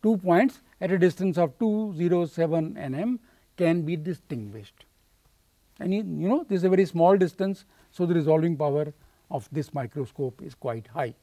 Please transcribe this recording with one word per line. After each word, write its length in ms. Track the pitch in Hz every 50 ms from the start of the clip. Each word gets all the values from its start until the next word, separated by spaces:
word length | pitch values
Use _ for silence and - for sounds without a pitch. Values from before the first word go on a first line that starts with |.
Two 160 | - 214 226 196
points 440 | 180 185 175 175 226 269 - - _ _ _ _
at 120 | 185 180
a 60 | 185 190
distance 400 | 170 180 - - 185 190 170 175
of 200 | 175 151 131 _
two 340 | 233 220 208 214 220 208 190 151
zero 280 | 175 175 175 180 175
seven 500 | 156 - - 165 160 156 165 156 165 208
nm 440 | - - 139 131 143 190 233 254 233 _ _ _ _ _ _ _ -
can 240 | 180 165 165 175
be 140 | 165 151 170
distinguished. 880 | 165 151 175 175 - _ _ 151 120 107 101 101 113 104 - _ _ - _ _ _ _ _ _ _ _ _ _ _ _ _ _ _ _ _ _ _
And 140 | - 175 190
you, 60 | 202
you 300 | 220 185 165 147 160 185
know, 160 | 240 302 339 -
this 100 | 196 185
is 60 | 170
a 60 | 185
very 160 | 185 185 196
small 320 | 170 - 170 165 175 196 202
distance, 480 | 185 170 - - 190 196 196 - - _ _ _ _ _
so 140 | _ - 180
the 80 | 170 175
resolving 440 | 170 151 147 156 160 160 170 170 139
power 360 | 151 147 139 147 151 151 147 _ _ _ _ _ _ _
of 200 | 143 143 117 -
this 220 | - 156 143 - -
microscope 680 | 143 131 117 _ 151 135 117 _ - 143 131 120 _
is 140 | - - -
quite 320 | _ - 131 117 113 110 -
high. 260 | - 165 139 120 117 _